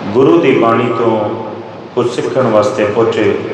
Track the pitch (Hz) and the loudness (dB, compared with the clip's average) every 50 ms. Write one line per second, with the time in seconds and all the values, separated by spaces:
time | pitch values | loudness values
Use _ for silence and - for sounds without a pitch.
0 | - 98 104 123 135 160 170 165 - 131 123 113 113 113 117 117 123 120 117 117 | -8 0 2 4 4 6 4 4 4 4 2 4 2 2 2 2 0 -2 -2 0
1 | 120 113 113 110 107 107 104 - - - - - - - - - - - - 127 | 0 0 0 0 -2 -4 -6 -8 -10 -10 -12 -12 -14 -14 -16 -16 -16 -6 -4 -2
2 | 113 120 - - - 120 - 135 123 113 110 107 104 107 - 110 107 101 104 117 | -2 -2 -2 -4 -4 -2 -2 0 0 2 2 2 2 2 0 -2 -2 0 0 0
3 | 113 113 - 107 107 98 - - - - | 0 0 0 0 0 0 0 -2 -4 -6